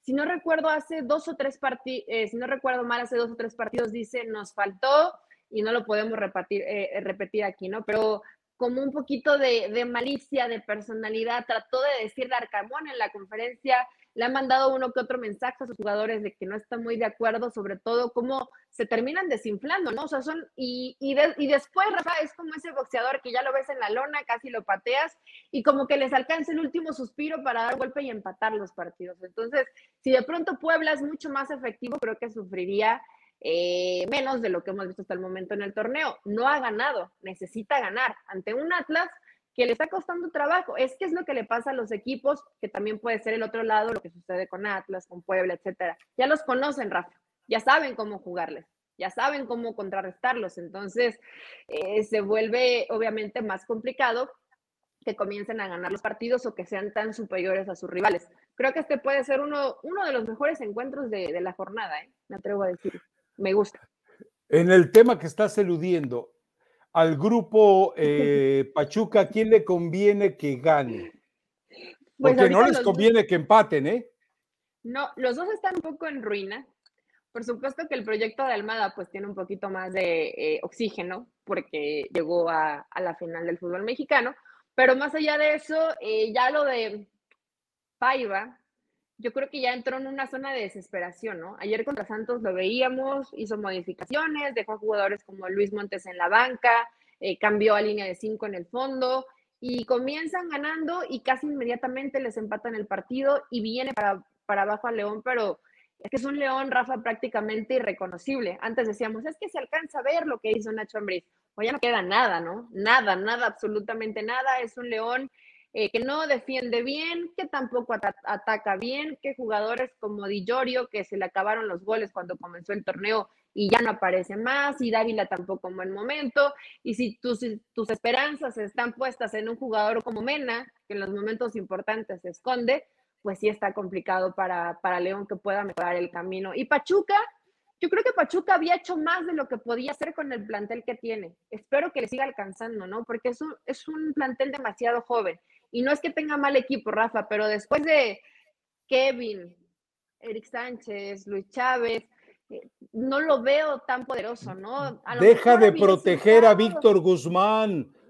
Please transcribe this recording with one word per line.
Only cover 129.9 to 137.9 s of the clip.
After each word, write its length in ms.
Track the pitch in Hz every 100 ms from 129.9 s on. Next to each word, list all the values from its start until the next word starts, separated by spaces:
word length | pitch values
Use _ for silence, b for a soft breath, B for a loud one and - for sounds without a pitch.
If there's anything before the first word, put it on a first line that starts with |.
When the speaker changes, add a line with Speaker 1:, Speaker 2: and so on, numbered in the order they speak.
| 226
Speaker 1:
como 180 | 220 214
Mena, 500 | 233 294 254 233 254 _ _
que 60 |
en 60 | 202
los 100 | 190
momentos 460 | 202 208 220 240 220
importantes 680 | 190 185 - 220 214 185
se 80 | 180
esconde, 560 | - 247 247 233 285 - _ _ _
pues 180 | 208 190
sí 100 | 214
está 240 | 208 202
complicado 600 | 202 190 185 185 185 185
para, 460 | 185 185 180 170 170
para 180 | 190 180
León 280 | 180 196 202
que 80 | 190
pueda 280 | 202 196
mejorar 320 | 202 - 175 175
el 140 | 175
camino. 440 | 175 185 185 190 185
Y 100 | 262
Pachuca, 500 | 294 - 392 - 403 453 _ _ _ _ _
yo 80 |
creo 140 | 349